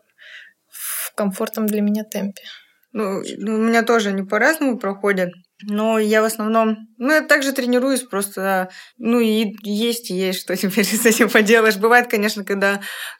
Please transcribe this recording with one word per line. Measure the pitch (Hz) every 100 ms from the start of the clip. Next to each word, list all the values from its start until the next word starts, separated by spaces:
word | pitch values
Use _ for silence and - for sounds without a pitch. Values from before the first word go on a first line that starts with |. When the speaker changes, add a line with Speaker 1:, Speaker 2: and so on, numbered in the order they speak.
| - _ - - - _ _
Speaker 1:
в | - - - - -
комфортном | 208 190 220 - 214
для | 208
меня | 208 214 214
темпе. | 208 196 - - - _ _ _
Speaker 2:
Ну, | 214 208 196
и, | - -
ну, | 202 220
у |
меня | 226 233
тоже | 226 233 202
они | 196
по-разному | 190 214 254 320 277 220
проходят, | 196 196 202 190 180 175 _ _
но | 202 208 220 220
я | 214 220
в | 220
основном, | 220 214 226 220 214 - -
ну, | 247
я | 311
также | 311 294 269
тренируюсь, | 269 240 247 262 262
просто, | 262 190 202 196 190 190 185 - - -
ну, | 226 240
и | 226 214 220 214
есть, | 202 208 233 233 -
и | 185
есть, | 190 185
что | - 185
<laughs> |
теперь | 196 202 190
с | 214 233
этим | 220 214
поделаешь. | 226 208 226 220 202
Бывает, | 220 240 240
конечно, | 226 208 214 190
когда, | 202 196 202 202 - - -